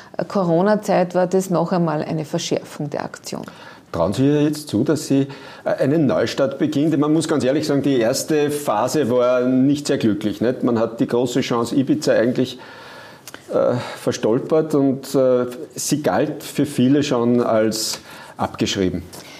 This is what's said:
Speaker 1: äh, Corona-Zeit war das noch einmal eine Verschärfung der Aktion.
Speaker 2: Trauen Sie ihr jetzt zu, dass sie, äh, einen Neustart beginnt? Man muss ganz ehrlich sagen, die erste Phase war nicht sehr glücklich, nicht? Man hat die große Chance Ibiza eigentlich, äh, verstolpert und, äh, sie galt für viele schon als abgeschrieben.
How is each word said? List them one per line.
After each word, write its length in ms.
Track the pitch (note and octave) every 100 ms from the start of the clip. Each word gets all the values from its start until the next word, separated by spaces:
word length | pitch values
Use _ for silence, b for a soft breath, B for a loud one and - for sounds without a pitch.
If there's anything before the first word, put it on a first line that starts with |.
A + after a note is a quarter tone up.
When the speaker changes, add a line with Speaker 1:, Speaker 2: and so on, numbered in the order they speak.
| B -
Speaker 1:
äh, 60 | F3
Corona-Zeit 880 | G3+ F3+ E3 G3 G#3 G#3 F3 F3+
war 120 | F3+ F3+
das 220 | F#3+ F#3+
noch 240 | E3+ E3+
einmal 300 | F#3 E3+ D3+
eine 220 | - D#3+
Verschärfung 640 | D3 E3 - E3+ - - D3
der 140 | -
Aktion. 380 | - - - - - B B B B
Speaker 2:
Trauen 220 | F#2 E2+
Sie 120 | G#2 C3+
ihr 160 | D3
jetzt 260 | D3 D3+ -
zu, 160 | G2+
dass 220 | D3 D3 -
sie, 220 | C#3 C#3 B B B
äh, 180 | - -
einen 240 | C3+ D#3 C#3
Neustart 520 | E2 A2 - C3+ C#3
beginnt? 400 | D#3 C3+ D#3 D3
Man 140 | D3
muss 160 | D#3 D#3
ganz 160 | D3+
ehrlich 220 | B2 D3 D3+
sagen, 160 | C#3+
die 160 | C#3 C3+
erste 520 | A2 C3+ - D3+ D3
Phase 600 | D3 - G#2+ D#3 D#3 A#2+
war 320 | B2 B2 B2+
nicht 440 | B2 C3 C3+ C#3+ -
sehr 120 | C#3
glücklich, 420 | A#2 G2+ G#2+ G2
nicht? 220 | A2+ B2+
Man 160 | B2+ A#2
hat 200 | A2+ -
die 60 | A#2+
große 340 | A#2+ B2 C#3
Chance 360 | B2 B2 A#2 -
Ibiza 360 | C3 D3+ D3
eigentlich, 460 | A2+ A2+ B2 B2+ - B B B B B B B B -
äh, 240 | - A#2+ B2 B B
verstolpert 800 | - A#2+ A2+ A#2+ - D#3+ D#3
und, 400 | D3+ C#3 C3 -
äh, 320 | C#3+ B2+ B2+ B2 B2 -
sie 280 | - - D3+
galt 400 | D3 F#2+ D3+ D3
für 220 | - -
viele 380 | C#3+ - B2+ D3
schon 400 | C#3+ B2+ A#2+ A#2+
als 560 | A#2+ A2 A2 A2 - - B B B B
abgeschrieben. 640 | A#2 - G#2+ - F#2 F2 F2 B B B